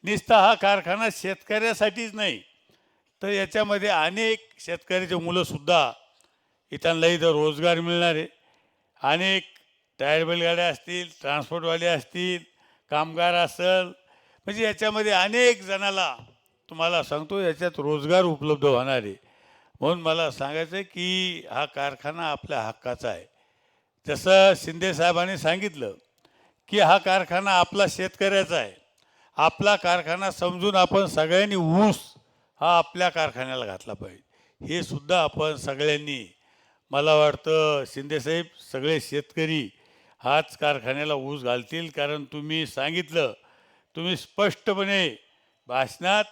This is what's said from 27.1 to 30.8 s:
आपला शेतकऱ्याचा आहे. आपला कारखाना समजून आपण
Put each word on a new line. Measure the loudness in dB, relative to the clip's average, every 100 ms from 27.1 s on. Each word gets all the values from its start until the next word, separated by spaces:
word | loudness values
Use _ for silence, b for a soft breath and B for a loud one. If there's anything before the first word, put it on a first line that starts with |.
| 0 2 -2 2
आपला | 2 2 2 0
शेतकऱ्याचा | 0 -8 -2 2 2 0 -2
आहे. | -4 -10 _ _ b b b 0
आपला | 0 2 2 2
कारखाना | 2 0 0 -4 -4
समजून | -4 -4 -2 0
आपण | 2